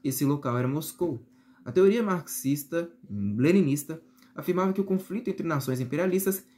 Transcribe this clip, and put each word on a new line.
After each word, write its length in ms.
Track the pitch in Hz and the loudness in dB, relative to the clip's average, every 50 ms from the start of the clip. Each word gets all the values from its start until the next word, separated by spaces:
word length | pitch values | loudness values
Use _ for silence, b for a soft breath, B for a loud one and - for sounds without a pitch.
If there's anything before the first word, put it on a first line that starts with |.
| - | -6
esse 220 | 139 131 - 147 | -4 -2 0 0
local 340 | 139 147 143 143 127 120 123 | 0 0 0 0 -2 0 0
era 80 | 123 | 0
Moscou. 580 | 127 139 156 - - - - 175 165 131 110 - - B B B B B B B | 0 0 -2 -4 -6 -6 -4 -4 -4 -4 -6 -10 -16 B B B B B B B
A 60 | - | -2
teoria 320 | 113 180 190 196 214 240 226 | 2 4 6 6 6 4 2
marxista, 880 | 202 185 170 - - - - - 135 143 147 - - 165 170 170 170 - - - - | 0 0 -2 -4 -6 -8 -4 -2 -2 -2 -2 -2 -4 -4 -4 -4 -4 -8 -18 -16 -10
leninista, 920 | 98 101 101 101 104 110 127 160 185 202 180 139 139 147 - - 160 160 - B B B B B B | -6 -4 -4 -2 0 2 4 4 6 6 4 4 2 -2 -2 -6 -10 -12 -12 B B B B B B
afirmava 380 | B 147 - 175 185 190 190 190 | B -4 -2 0 2 2 0 0
que 80 | 202 | 0
o 40 | 190 | 0
conflito 460 | 190 190 185 - - 185 233 - - | 0 0 -2 -2 -4 -8 -6 -4 -4
entre 160 | 190 - - | -4 -4 -2
nações 340 | 165 156 139 - 135 131 127 | -2 -2 -2 0 -2 -2 -2
imperialistas 640 | 131 127 143 151 185 190 180 190 190 196 190 - - b b | -2 -2 -2 0 0 2 0 0 0 0 -2 -2 -4 b b